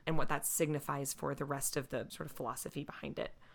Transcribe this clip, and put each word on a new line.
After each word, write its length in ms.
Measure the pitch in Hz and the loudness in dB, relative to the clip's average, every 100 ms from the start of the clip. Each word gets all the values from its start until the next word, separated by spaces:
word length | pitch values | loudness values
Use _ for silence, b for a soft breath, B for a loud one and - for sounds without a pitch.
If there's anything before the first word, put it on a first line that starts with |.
and 140 | - 151 | 4 6
what 100 | 147 | 6
that 160 | 147 - | 4 2
signifies 680 | - 156 151 - 143 135 | 2 4 2 0 -2 -2
for 200 | - 147 | -2 -2
the 120 | 139 | -2
rest 320 | 143 139 - 147 | -2 0 0 -2
of 140 | 127 | -2
the 160 | 127 - | -4 -4
sort 200 | - 151 | -8 -8
of 60 | |
philosophy 480 | - 123 123 - - | -6 -4 -4 -6 -6
behind 380 | 151 - 147 - | -6 -8 -6 -4
it? 100 | - - b | -6 -8 b